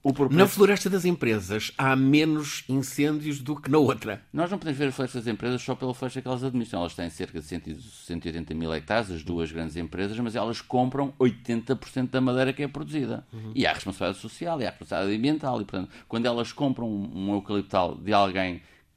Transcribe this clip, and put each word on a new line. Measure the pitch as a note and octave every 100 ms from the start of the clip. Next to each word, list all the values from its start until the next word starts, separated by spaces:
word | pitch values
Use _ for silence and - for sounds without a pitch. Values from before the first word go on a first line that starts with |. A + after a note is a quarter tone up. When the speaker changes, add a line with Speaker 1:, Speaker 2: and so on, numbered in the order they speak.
Speaker 1:
O | C#3
propósito | C3+ C3+ D3
Speaker 2:
Na | F#3+
floresta | - G3 G3 G3
das | F#3+
empresas | F3 E3+ A#2+ A2 F2+ G#2+ G#2+ -
há | C3+ C3
menos | C3+ D3+ D#3+ D3+ D3 - -
incêndios | C3 C3 - D3 D3+ D3+ C#3+
do | B2+ D3
que | -
na | D3+
outra. | C3+ - A2 G#2 -
Speaker 1:
Nós | - F3
não | G3
podemos | D#3+ C3+
ver | C#3+
a |
floresta | C3 C3 C3
das | A2+
empresas | G#2+ A#2 B2
só | -
pela | B2+ C3
floresta | B2+ C3 C3
que | B2
elas | B2+
administram. | C3 B2 A2+ G2
Elas | E2+
têm | - E2+
cerca | E2 F#2 E2
de |
cento | D2 - E2
e, |
cento | D2+ - - - E2+
e | E2+
oitenta | E2 D#2
mil | D#2+ E2
hectares, | D#2+ D2+ G#2+ G#2
as | E2+
duas | D2+ E2+ E2
grandes | D#2+ D#2+ D#2
empresas, | E2 F2 G2 A2
mas | A#2+ A2+
elas | G#2+ A2+
compram | - B2 B2+ C3+ C#3 B2
oitenta | B2+ - - A#2 -
por | C3 -
cento | - B2+
da | B2+
madeira | B2+ B2+ C3
que | C3
é | C#3+
produzida. | C#3+ D3 D3+ A#2+ A2+ -
Speaker 2:
Uhum. | A2+ A2 A2+
Speaker 1:
E | F2+
há |
responsabilidade | D#2 - - F2+ G2
social, | A2+ - E3+ E3
e | G#2
há |
responsabilidade | - - E2+ G2 G#2+
ambiental. | B2+ D#3 D3+ A#2+
E, |
portanto, | G2+ G2 F#2 - -
quando | A#2 A#2+
elas | A#2+ A#2
compram | - C#3+ B2+ A#2
um, | G#2 G2+ - G2
um |
eucaliptal | G2+ G2+ G#2 G2+ G2+ F2 C#2+
de | F#2
alguém, | G#2 G2 F#2+ F#2 F2 - - _